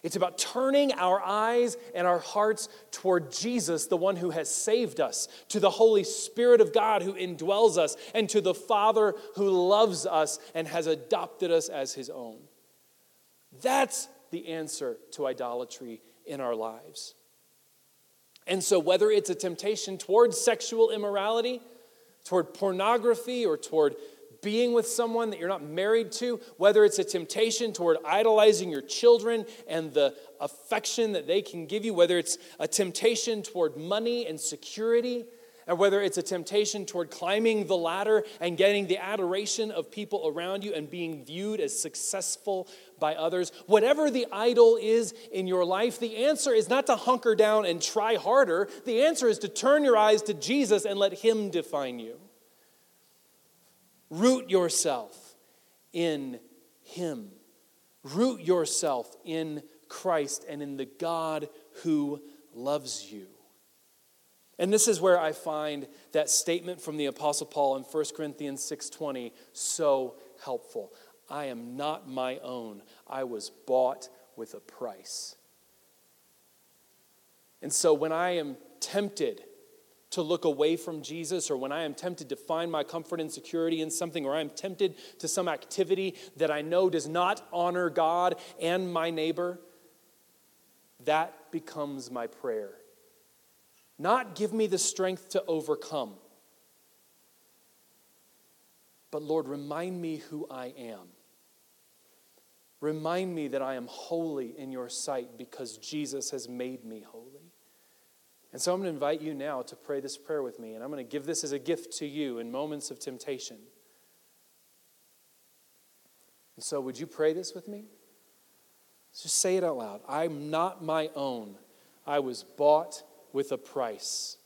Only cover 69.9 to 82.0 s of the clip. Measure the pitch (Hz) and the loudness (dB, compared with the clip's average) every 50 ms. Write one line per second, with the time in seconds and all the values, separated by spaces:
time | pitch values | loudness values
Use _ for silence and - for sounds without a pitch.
69.9 | 139 135 131 123 - - - - - - - 139 127 117 - - - 117 101 95 | 4 2 0 -4 -8 -14 -20 -20 -20 -16 -8 -8 -8 -8 -8 -10 -12 -12 -12 -12
70.9 | - - - - _ _ _ - 139 147 147 135 123 117 117 120 123 135 143 151 | -18 -20 -20 -20 _ _ _ -12 -10 -8 -6 -6 -8 -10 -10 -10 -8 -6 -4 -4
71.9 | 156 - - 131 131 131 127 127 131 - - 127 127 123 117 110 107 101 - _ | -4 -6 -8 -8 -6 -4 -4 -4 -4 -6 -10 -10 -10 -10 -10 -12 -14 -16 -20 _
72.9 | - - _ - 135 135 131 123 117 104 104 - - - _ - 127 127 127 127 | -20 -20 _ -12 -8 -8 -6 -6 -6 -10 -10 -12 -16 -16 _ 0 2 2 2 2
73.9 | 135 - - - - - _ _ _ - 113 - - 104 _ - - - 123 113 | 0 -4 -14 -20 -20 -20 _ _ _ -16 -16 -16 -16 -20 _ -20 -14 -12 -12 -12
74.9 | 101 92 - - - - - - - _ _ _ _ _ _ _ _ _ _ _ | -12 -14 -16 -12 -12 -12 -12 -12 -16 _ _ _ _ _ _ _ _ _ _ _
75.9 | _ _ _ _ _ _ _ _ _ _ _ _ _ _ _ _ _ _ _ _ | _ _ _ _ _ _ _ _ _ _ _ _ _ _ _ _ _ _ _ _
76.9 | _ _ _ _ _ _ _ _ _ _ _ _ _ _ - - - - - 165 | _ _ _ _ _ _ _ _ _ _ _ _ _ _ -8 -4 -2 2 4 4
77.9 | 151 143 156 160 160 165 175 180 180 170 151 143 131 - - - - _ - - | 4 4 2 -2 0 0 0 0 -2 -2 -4 -6 -10 -14 -18 -20 -12 _ -10 -4
78.9 | - 196 208 196 202 - 156 120 101 - - - - - _ _ _ _ _ _ | -2 -2 -2 -2 -4 -4 -4 -4 -4 -8 -18 -20 -20 -20 _ _ _ _ _ _
79.9 | _ _ _ _ - 185 165 156 175 160 175 160 143 135 151 156 170 165 - 175 | _ _ _ _ -6 -6 -2 -2 -2 0 0 -2 2 2 2 2 2 0 -4 -10
80.9 | 160 151 135 - 151 170 165 147 185 175 - - 147 127 131 135 143 160 165 151 | -10 -10 -10 -10 -10 -10 -6 -6 -4 -6 -4 -4 -4 -4 -4 -4 -4 -4 -6 -6
81.9 | 139 - | -8 -8